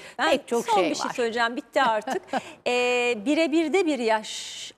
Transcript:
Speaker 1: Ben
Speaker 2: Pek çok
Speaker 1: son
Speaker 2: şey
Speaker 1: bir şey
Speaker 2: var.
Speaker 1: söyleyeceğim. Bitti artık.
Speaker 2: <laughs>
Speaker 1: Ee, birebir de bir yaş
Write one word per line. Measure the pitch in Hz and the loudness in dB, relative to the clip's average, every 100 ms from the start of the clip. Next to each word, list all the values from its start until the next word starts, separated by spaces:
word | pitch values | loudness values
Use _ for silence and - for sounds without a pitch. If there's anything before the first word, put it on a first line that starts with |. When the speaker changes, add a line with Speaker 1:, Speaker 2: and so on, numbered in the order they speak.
| - - | -4 -2
Speaker 1:
Ben | 311 | 0
Speaker 2:
Pek | 277 - | 0 0
çok | 466 453 | -2 2
Speaker 1:
son | 415 | 2
Speaker 2:
şey | 320 | 2
Speaker 1:
bir | - | -2
şey | - | -4
Speaker 2:
var. | |
Speaker 1:
söyleyeceğim. | - 233 226 233 247 | -2 -2 0 -2 -2
Bitti | - 285 | -2 2
artık. | 254 214 - 392 - | 2 2 -2 -6 -4
Speaker 2:
<laughs> | - - - - | -6 -6 -6 -2
Speaker 1:
Ee, | 247 247 247 240 233 202 | 0 2 2 0 0 0
birebir | 302 330 311 311 | 2 2 2 2
de | 370 339 | 2 2
bir | 269 | 0
yaş | 226 220 214 - - - - | 2 0 -2 -10 -12 -12 -8